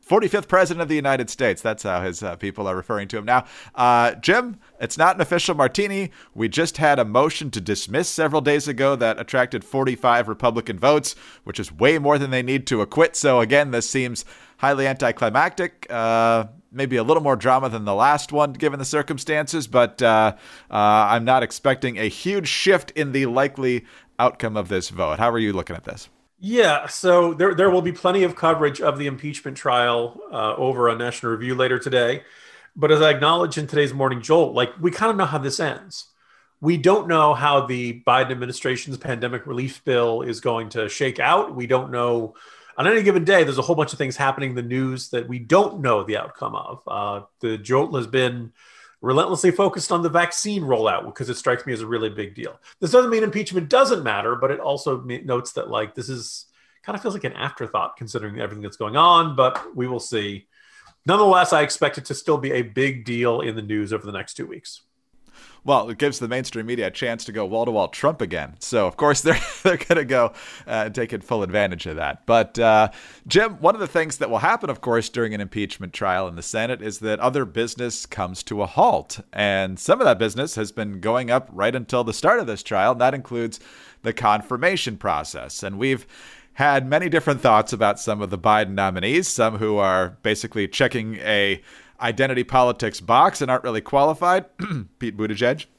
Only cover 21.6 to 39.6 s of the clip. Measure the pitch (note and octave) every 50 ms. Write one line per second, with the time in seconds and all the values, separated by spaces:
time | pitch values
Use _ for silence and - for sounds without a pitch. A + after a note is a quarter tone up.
21.6 | _ C#3 C3 C3 - B2+ A#2+ F#2+ A2+ G#2+ - - - F#3 G3 G3+ E3+ C#3 - -
22.6 | - - G3+ F3 - - - D3+ D3+ C#3 B2+ C#3 C3+ B2 A#2 C3 C#3 C#3+ C#3 C#3+
23.6 | C3 B2+ B2+ A#2+ - _ - - _ _ _ - A#2+ B2+ - - - A2+ G#2+ G#2+
24.6 | G2+ F2+ G2+ F#2 F2+ - - E2+ F#2 D#2 D#2 D2+ A2 A#2+ A#2 A#2 A2+ G#2 G2 F#2
25.6 | E2+ - F2 E2+ - A#1 - - - - _ _ _ _ _ _ F#3 G3 A3+ B3
26.6 | A3 E3+ D3 C#3+ - D3 - - - F#3 F3 F3 F3 E3+ E3 D3 F3 G3 F#3 D#3+
27.6 | F#3+ G3 F3+ F3+ E3+ F3+ E3+ - - F#3 F3+ G3 F#3 F3 F3 - - E3 D#3+ D3+
28.6 | D3+ D3 C#3 - - D3+ C#3 C#3 D3 C#3+ C3+ C3 - D3 C#3+ - - C#3 C3+ C3+
29.6 | - D3 B2 B2 A#2+ A#2+ A#2+ A#2+ A#2+ A#2+ - - - - - B2 G#2+ G#2+ A#2 -
30.6 | C3+ C3 C3+ B2 A#2+ A#2 A#2 A2+ A#2+ A#2+ A#2+ - - A#2+ A2+ A2 A#2+ B2+ B2+ B2
31.6 | C3 B2+ B2+ B2 B2 C#3 B2+ B2+ A#2+ A#2 C3 D3 - - - - - - - -
32.6 | - _ _ D3+ C#3+ D3 D#3 D3+ D#3 D#3 D3+ C3 D3 D3+ E3 F3 F3 E3 C#3 D#3+
33.6 | D3+ C3+ - D3 D3 C3+ B2 C#3 C3+ C3 B2+ A#2+ A2 - D#3 E3+ E3 - - A#2+
34.6 | B2 B2 - - D#3+ F3+ F3 - G#3+ A3+ A3 G3 F#3+ C#3+ C#3+ D3 C3+ C#3 C3+ -
35.6 | D#3+ D3 B2+ - - F#3 - - - _ _ _ _ _ _ _ _ _ _ _
36.6 | - D3+ E3+ E3 C3 F3+ G3 G#3+ F3 E3+ E3+ D#3+ D#3 D3+ D3 B2 C#3 D3 C#3+ C#3
37.6 | C3 B2 B2+ B2 B2 A#2+ A#2 A#2+ _ - A#2+ C3 C3 B2+ C3 B2 B2 A#2+ B2 -
38.6 | - C3+ C3 A#2+ - - C3+ B2+ - - B2+ A#2 A#2 B2 A#2+ B2 - C#3+ C3 A#2+